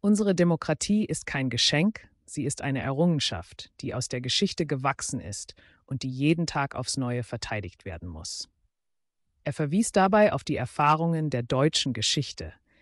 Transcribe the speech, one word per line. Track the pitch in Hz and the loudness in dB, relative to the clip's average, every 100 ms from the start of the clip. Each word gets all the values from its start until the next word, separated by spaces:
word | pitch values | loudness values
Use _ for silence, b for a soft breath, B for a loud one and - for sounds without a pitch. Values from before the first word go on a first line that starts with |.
„Unsere | 202 208 208 | 4 4 4
Demokratie | 180 175 165 - 151 - 208 | 4 4 4 0 -2 2 0
ist | 208 156 - | 0 -4 -4
kein | 147 131 | -2 -2
Geschenk, | 123 - 147 190 - - _ | 2 2 4 2 0 -14 _
sie | _ - 143 | _ -6 -4
ist | - | -4
eine | 143 135 | -2 -2
Errungenschaft, | 127 135 175 160 - 92 85 - - _ | -2 2 4 4 0 -4 -10 -16 -20 _
die | - | -6
aus | - - | -6 -4
der | 127 | -4
Geschichte | 123 - 196 - | -2 0 0 0
gewachsen | 156 139 135 131 - 127 | -2 0 0 -2 -4 -6
ist | 85 101 - - b b | -8 -12 -12 -18 b b
und | _ 135 | _ -8
die | 131 | -6
jeden | 131 147 165 165 | 0 2 2 0
Tag | - 139 | -2 -4
aufs | - 127 - | -4 -6 -4
Neue | 123 123 | -2 -4
verteidigt | 117 117 - 110 98 - | -6 -8 -6 -6 -8 -12
werden | - 82 90 | -14 -12 -12
muss.“ | 78 80 - - _ _ _ _ _ _ _ _ _ | -12 -10 -12 -12 _ _ _ _ _ _ _ _ _
Er | - | -8
verwies | - 151 175 226 | -4 -2 0 2
dabei | 202 190 208 214 | 4 4 6 6
auf | 147 | 4
die | - 147 | -4 -4
Erfahrungen | 123 - 147 156 170 165 156 | -4 0 4 4 2 0 0
der | 131 | -2
deutschen | 120 131 147 - 139 | 0 2 2 2 -2
Geschichte, | 110 - - 143 - 78 - b b | -2 0 0 -4 -8 -12 -14 b b